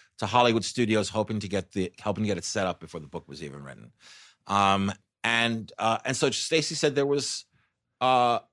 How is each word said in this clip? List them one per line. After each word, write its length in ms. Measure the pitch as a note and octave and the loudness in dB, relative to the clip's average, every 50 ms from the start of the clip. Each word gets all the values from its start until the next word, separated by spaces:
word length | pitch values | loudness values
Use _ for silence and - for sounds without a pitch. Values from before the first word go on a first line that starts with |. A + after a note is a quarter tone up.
| - _ _ - | -20 _ _ -6
to 80 | F#2+ | -4
Hollywood 380 | F#2+ A2 B2 B2 A#2+ A2+ A2+ G2+ | 2 4 4 6 6 4 2 0
studios, 440 | - - B2+ A#2+ G#2+ A2 G#2+ G2 - | -2 -2 0 2 2 2 2 0 0
hoping 300 | - A2 G#2 - G#2+ G#2 | -2 -2 -2 -2 -4 -6
to 80 | G#2 F#2+ | -6 -4
get 240 | G2 F#2+ F2+ - | -4 -4 -4 -4
the, 200 | - G2 F#2 F2 - - | -4 -4 -4 -4 -6 -6
helping 220 | - G#2+ G2 G#2 A2 | -4 -4 -2 -2 -2
to 40 | G#2 | -2
get 100 | G2 E2+ | -2 -2
it 60 | - | -4
set 220 | - - G#2+ F#2+ | -4 -4 -2 -2
up 120 | F#2 E2 - | -2 -4 -6
before 200 | E2 D#2 - E2+ | -10 -14 -14 -14
the 60 | D2+ C#2 | -12 -12
book 200 | - D#2+ - - | -12 -12 -12 -12
was 140 | C#2+ D2 | -14 -14
even 200 | D#2 C#2+ C#2 C#2+ C#2 | -12 -12 -12 -14 -16
written. 280 | C2+ B1 A1 A1+ A#1 _ _ - - - - - - _ _ _ | -16 -16 -18 -20 -20 _ _ -20 -20 -20 -20 -20 -20 _ _ _
Um, 460 | - G2 G2+ G2 G2 G2 G2 G2 G2+ F#2+ - _ _ _ _ - | -2 2 4 4 4 4 4 2 0 -2 -6 _ _ _ _ -2
and, 480 | A2+ A#2 A#2 A#2 A#2 A2+ A2+ G2+ - - - | 0 2 2 2 0 0 -4 -6 -10 -6 -2
uh, 180 | G#2 A2 A2+ - - | 0 0 0 0 -2
and 120 | B2 C3 | -4 -2
so 140 | - D#3 C3+ | 0 0 0
Stacy 460 | A#2+ - - - D#3+ D#3+ D3 - E3 | 0 -2 -2 0 0 0 0 -2 -2
said 180 | C#3+ - D3 C3 | 0 0 0 2
there 100 | C#3+ C#3 | 2 0
was, 380 | C#3 C#3+ C#3+ C3+ - - - - _ _ _ _ _ _ _ _ _ _ _ | 2 0 0 -2 -4 -6 -8 -12 _ _ _ _ _ _ _ _ _ _ _
uh, 380 | B2+ B2+ B2+ B2 B2 A#2+ A#2 - - _ | 2 4 4 4 4 4 2 0 -2 _